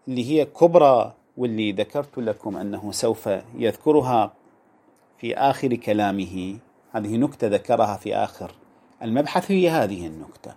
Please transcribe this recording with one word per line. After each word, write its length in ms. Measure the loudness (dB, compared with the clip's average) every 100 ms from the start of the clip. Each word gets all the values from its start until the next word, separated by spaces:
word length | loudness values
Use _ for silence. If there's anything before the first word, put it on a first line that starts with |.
| -6
اللي 220 | -4 0
هي 160 | 0 0
كبرى، 680 | 4 4 8 6 6 2 -8 _ -6
واللي 340 | -4 -2 -2
ذكرت 460 | -2 -4 -4 -6 -6
لكم 400 | -6 -6 -8 -8
أنه 340 | -8 -8 -8
سوف 380 | -2 -2 -2 -4 -4 -6 -4
يذكرها 760 | -2 0 2 2 4 2 0 -6 _ _ _ _ _ _ _ _
في 200 | -6 0
آخر 380 | 0 2 -2 -2
كلامه، 840 | 0 0 0 -2 -6 -8 -8 -10 -18 _ _
هذه 260 | -8 -4 -2
نكتة 300 | -2 -2 0
ذكرها 500 | 0 2 2 2 0
في 180 | -4 -2
آخر 360 | -4 -6 -16 -16 _ _ _ _
المبحث، 500 | -2 -2 0 -2 0
هي 180 | 2 2
هذه 380 | 2 0 -4 -10
النكتة. 460 | -12 -18 -20 -20